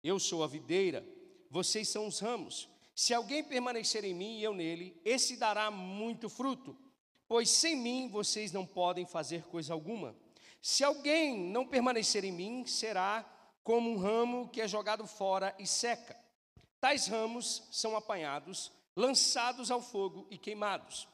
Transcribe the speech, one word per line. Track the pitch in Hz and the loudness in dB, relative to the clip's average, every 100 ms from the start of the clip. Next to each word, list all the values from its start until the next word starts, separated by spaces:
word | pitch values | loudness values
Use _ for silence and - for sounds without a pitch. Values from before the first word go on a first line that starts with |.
Eu | 151 190 | 0 0
sou | - 170 | 0 0
a | 151 | -2
videira, | 147 123 180 190 127 - - - - _ | -4 0 2 4 0 -8 -18 -20 -20 _
vocês | 151 175 214 214 | -2 0 0 -2
são | 214 | -2
os | 214 - | -4 -4
ramos. | 208 233 139 - - _ _ | -2 -4 -6 -10 -12 _ _
Se | - - | 0 4
alguém | 240 208 294 | 4 2 -2
permanecer | 302 262 247 233 - 220 | 0 -2 0 -2 0 0
em | 196 | -2
mim | 175 202 220 | -4 -4 -2
e | |
eu | 214 | -2
nele, | 196 165 170 180 170 | -2 -2 -4 -8 -4
esse | 214 254 - 240 | 0 2 2 2
dará | 226 208 214 | 0 2 0
muito | 208 185 196 226 226 220 | -2 -6 -4 -4 -4 -8
fruto, | - 262 247 - - - _ _ _ _ | -2 -2 -2 -8 -18 -20 _ _ _ _
pois | 233 226 | 4 6
sem | - 330 294 | 4 4 2
mim | 240 254 254 | 0 -2 -2
vocês | 208 - 214 214 | -2 -2 -2 -2
não | 190 | -4
podem | 185 185 175 180 | -4 2 2 2
fazer | 175 170 147 170 | -4 -4 -4 -6
coisa | 160 170 151 | -6 -8 -4
alguma. | 165 160 226 135 107 _ _ - - | -6 -4 -6 -8 -10 _ _ -20 -10
Se | - - | 0 4
alguém | 277 285 277 320 302 220 | 4 4 4 4 4 0
não | 175 220 | 0 -2
permanecer | 262 269 247 240 208 208 | 2 2 4 4 2 2
em | 190 | 0
mim, | 175 196 247 | -4 -4 -6
será | 240 - 220 190 190 220 214 - - _ | -4 -2 0 2 2 0 -4 -20 -20 _
como | - 233 233 | 2 4 4
um | 214 | 2
ramo | 190 226 240 247 240 | 2 4 2 0 -4
que | 240 | -4
é | 220 | -2
jogado | 208 202 214 214 | -2 -2 -2 -4
fora | - 196 190 190 - | -2 0 2 0 -2
e | |
seca. | 190 - 240 233 - - _ _ _ - _ _ | -2 0 0 -2 -6 -20 _ _ _ -20 _ _
Tais | 262 294 185 | 2 4 2
ramos | 220 220 240 - - - | 0 -2 -2 -4 -6 -6
são | - 226 | -4 0
apanhados, | 220 214 196 151 143 143 190 - _ _ | -2 -2 -4 -2 -4 -6 -10 -10 _ _
lançados | - 254 254 - 254 240 254 240 | 2 4 6 4 4 0 -2 -2
ao | 247 | -2
fogo | - 202 196 185 - | -2 -4 -4 -6 -14
e | 196 | -12
queimados. | - 208 208 175 - - - | -10 -4 -2 -2 -6 -14 -14